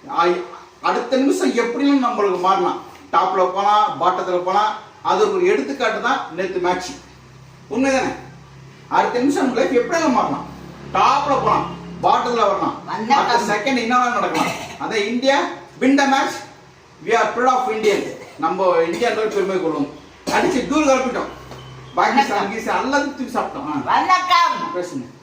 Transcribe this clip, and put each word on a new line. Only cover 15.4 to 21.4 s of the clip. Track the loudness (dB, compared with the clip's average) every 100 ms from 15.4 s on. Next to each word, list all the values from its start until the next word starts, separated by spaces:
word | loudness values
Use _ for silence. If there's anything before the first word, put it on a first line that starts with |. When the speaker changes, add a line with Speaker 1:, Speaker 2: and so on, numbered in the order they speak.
| 0 -8 -16 0
Speaker 1:
win | 4 4
the | 4
match. | 2 0 -6 -14 -20 -20 -20 -20 -12 0
We |
are | 2 2 2
proud | 2
of | 2 0
Indian. | 0 2 2 -4 -10 -16 -4
நம்ம | -4 2 2
இந்தியான்றது | 4 2 0 0 0 0
பெருமை | 0 0 0
கொள்வோம். | -2 -2 -4 -8 -20 -12 -2
அடிச்சு | 0 2 0 0
தூள் | 2 4
கிளப்பிட்டோம். | 2 2 -4 -8 -12